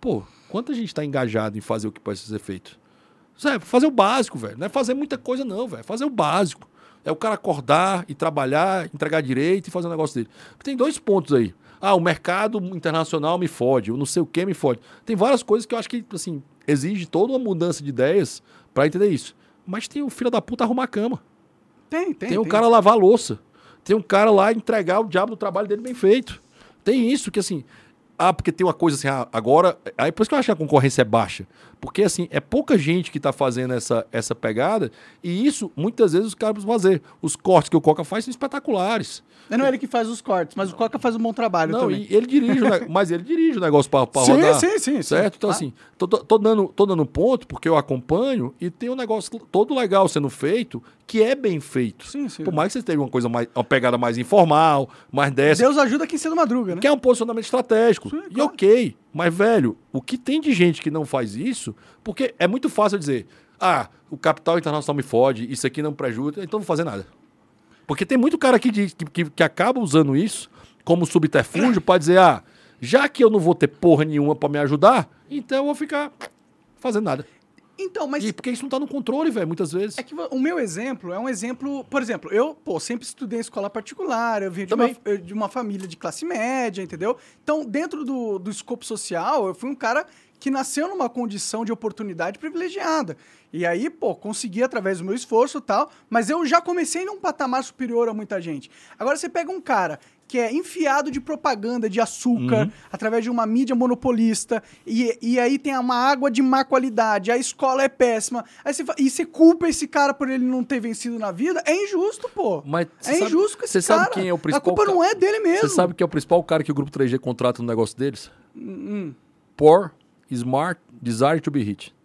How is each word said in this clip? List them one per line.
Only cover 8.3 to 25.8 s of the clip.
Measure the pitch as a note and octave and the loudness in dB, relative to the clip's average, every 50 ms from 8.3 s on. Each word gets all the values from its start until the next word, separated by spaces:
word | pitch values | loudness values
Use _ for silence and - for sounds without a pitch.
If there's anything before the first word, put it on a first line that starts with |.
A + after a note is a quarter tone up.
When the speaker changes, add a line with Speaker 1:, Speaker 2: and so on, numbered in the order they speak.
| D#3 D3 C3+ C3 C#3 D3+ E3+ F#3+ F#3+ F#3+ E3 E3+ - | -2 -2 -2 0 0 0 2 2 0 -2 -4 -6 -8
Speaker 1:
entregar | C#3+ D3+ D#3 D#3 D#3+ | -6 -6 -2 -2 -2
direito | D3+ B2+ C3 B2 C#3+ E3 F#3 G3 F3 - | 0 0 -2 0 2 0 0 0 -2 -6
e | |
fazer | - F3+ E3+ | -8 -6 -6
o | E3+ | -6
negócio | E3+ D#3 D#3 C#3+ - | -4 -4 -4 -4 -2
dele. | B2+ A2+ - _ - - - - | -6 -8 -8 _ -20 -20 -20 -20
Porque | _ - | _ -10
tem | - C#4 | -8 -2
dois | B3 A#3+ D4+ D#4 - | 0 0 0 0 -4
pontos | _ - G3+ G3 E3+ - D3 | _ 2 2 2 2 4 2
aí. | C3 A#2 F#2+ - _ _ - - _ | 4 4 2 -2 _ _ -20 -18 _
Ah, | - G3 G3+ | 2 4 4
o | F#3 | 4
mercado | E3 F3 E3 - _ - F3 F#3+ G#3 A3 A3+ G#3+ F3+ F#3 F#3+ | 4 2 0 0 _ -2 -2 0 0 -2 -2 -4 -6 -6 -8
internacional | F3 - E3 D#3 D#3+ D#3+ D#3 - D#3+ D3 D3+ E3+ F3+ | -4 -4 -2 0 0 -2 0 -2 -2 0 0 0 0
me | F3+ | -2
fode, | D#3+ - - B2 B2 C3+ B2+ A2 G2+ A2+ | -4 -4 -2 0 2 2 2 0 -2 -4
o | |
não | C3 C#3+ | -4 -4
sei | C3+ - F3+ E3 | -2 -2 -2 -2
o | |
quê | - - E3+ F3 | -2 -2 -4 -2
me | G3 F#3 | -2 -4
fode. | - - C#3+ B2 A2 _ - - - _ | 0 0 0 0 -2 _ -20 -20 -20 _
Tem | - A3+ | -6 0
várias | F#3+ G3 A#3+ C#4+ B3 - | 0 2 2 2 0 2
coisas | - G#3 A3+ A3+ | 2 0 0 0
que | - - | -2 -6
eu | A3+ | -6
acho | A3 - | -6 -6
que, | - A#3+ A3 _ - | -8 -8 -8 _ -12
assim, | - - - E3 C#3+ C#3 _ _ _ _ | -10 -8 -8 -10 -10 -12 _ _ _ _
exige | - D3 C#3+ C3 E3 G#3 G3+ F3 | 0 0 0 0 -2 -4 -4 -6
toda | - - A#3 G3+ A#3+ C4+ | -4 0 0 0 2 0
uma | B3+ | -2
mudança | B3+ A3 F#3+ E3 E3+ F3 E3 - C#3+ | -2 -2 -2 -2 -2 -2 -2 -4 -6
de | C#3+ | -8
ideias | C3+ A#2 B2+ C#3 E3+ G3+ F3 - - - _ _ _ - _ _ _ | -2 0 2 4 4 2 2 0 -4 -12 _ _ _ -20 _ _ _
pra | - C#3 | 0 0
entender | D#3 D3+ F3+ G3+ G#3 | 2 2 2 0 2
isso. | F3 C3 - - - _ _ _ _ _ _ | 0 0 -4 -8 -20 _ _ _ _ _ _
Mas | - F3+ G#3+ A3+ | -10 -8 -8 -8
tem | - - D4 D4 | -8 -8 -6 -6
o | C4+ | -6
filho | - - B3 B3 | -6 -4 -4 0
da | A#3+ C#4+ C4+ | 0 -2 -2
puta | - A#3+ A#3 B3+ | -2 -4 -4 -2
arrumar | A3 B3 - C4 | -2 0 -2 -4
a | B3 | -4
cama. | - G#3+ G#3 A#3+ C4 - _ _ _ _ _ _ _ _ _ _ _ _ _ _ | -4 -4 -4 -2 -4 -6 _ _ _ _ _ _ _ _ _ _ _ _ _ _
Speaker 2:
Tem, | - D#4+ F4+ F#4+ D4 | -4 -4 -2 -2 -4
tem, | - - A3 | -6 -4 -4
Speaker 1:
Tem | F3 G3 | -2 -2
o | A3+ | 0
Speaker 2:
tem. | E3 | 0
Speaker 1:
cara | F#3+ G#3 A3+ | 2 2 4
lavar | A#3 A#3 A3+ F#3+ G3+ A3 | 6 6 6 6 6 6
a | |
louça. | A#3 F#3+ F#3 A3+ A#3+ - - A#2 G#2+ _ _ _ _ _ - - _ _ | 6 8 6 6 6 2 -4 -10 -10 _ _ _ _ _ -20 -20 _ _
Tem | - F#3+ | 0 0
um | A3 G3 | 0 0
cara | - G3+ G3 G#3+ A3 | 2 2 4 6 6
lá | G#3+ G3 F#3+ G#3 A#3 | 6 6 6 4 2
entregar | A3+ G3 - A3 A3 F#3+ D#3+ F3+ G3+ | 0 -2 -2 -2 -2 0 0 0 0
o | A3+ G#3+ | 0 0
diabo | D#3 F3+ F#3+ A#3+ A3+ | 0 0 0 0 -4
do | |
trabalho | G3 - G3 F3 F#3+ G#3+ G3+ | -6 -6 -4 -2 -4 -2 -2
dele | G#3 G#3 | -4 -6